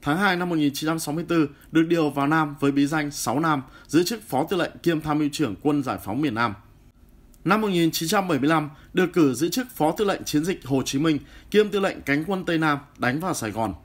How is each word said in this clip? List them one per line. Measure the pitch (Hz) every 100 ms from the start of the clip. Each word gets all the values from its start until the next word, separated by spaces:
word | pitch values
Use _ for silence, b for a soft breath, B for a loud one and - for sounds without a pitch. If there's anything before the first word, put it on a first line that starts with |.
Tháng | - 160
hai | 202 175
năm | 180
một | 165
nghìn | 147
chín | 135 156
trăm | 165
sáu | 160 151
mươi | 170
tư, | 170 147 B B
được | 156
điều | 165 170 151
vào | 139 139
Nam | 160 151 143
với | 139
bí | 139 143
danh | 156 147
sáu | 143 - 120
Nam, | 165 151 131 B B
giữ | 147
chức | 175 339 -
Phó | 131
Tư | 160 190
lệnh | 156 -
kiêm | - 165
Tham | 151 151
mưu | 151
trưởng | 143 143 95
Quân | 147 147
Giải | 127 98
phóng | - 110
miền | 151 110
Nam. | 117 101 - - - _ - - - - -
Năm | 208
một | 214
nghìn | 180 165
chín | 160 160
trăm | 208 185
bảy | 147
mươi | 139
lăm, | 160 151 B B
được | - 180
cử | 175 151
giữ | 123 165
chức | 208 247 -
Phó | 151
Tư | 165 208
lệnh | 180
Chiến | - 147 160
dịch | 185 -
Hồ | 135 123
Chí | 139
Minh, | 160 147 B B B
kiêm | 208 208
Tư | 196
lệnh | 190 -
Cánh | 135 143 160
quân | 190 175
Tây | 165
Nam, | 160 143 - -
đánh | 120 135
vào | 185
Sài | 156 110
Gòn. | 101 110 90